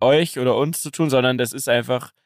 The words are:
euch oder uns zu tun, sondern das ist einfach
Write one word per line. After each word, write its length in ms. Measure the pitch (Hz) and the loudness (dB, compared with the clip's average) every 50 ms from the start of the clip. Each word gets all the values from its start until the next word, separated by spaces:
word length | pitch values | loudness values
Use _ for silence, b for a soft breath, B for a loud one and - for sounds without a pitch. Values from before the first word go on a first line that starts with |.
euch 380 | 113 127 143 156 170 165 - 135 | 2 4 4 4 2 0 -4 -2
oder 180 | 123 127 110 | 0 0 2
uns 260 | 113 143 156 165 - | 2 0 -2 -4 -6
zu 80 | - 151 | -8 -8
tun, 180 | - - 165 151 | -4 -2 0 2
sondern 300 | 131 127 123 127 127 120 | 2 2 2 2 0 0
das 140 | 123 113 | -2 -4
ist 160 | - 135 - 135 | -4 -6 -2 0
einfach 420 | 120 120 117 - 127 123 - - _ _ _ | 0 0 0 0 -4 -4 -4 -8 _ _ _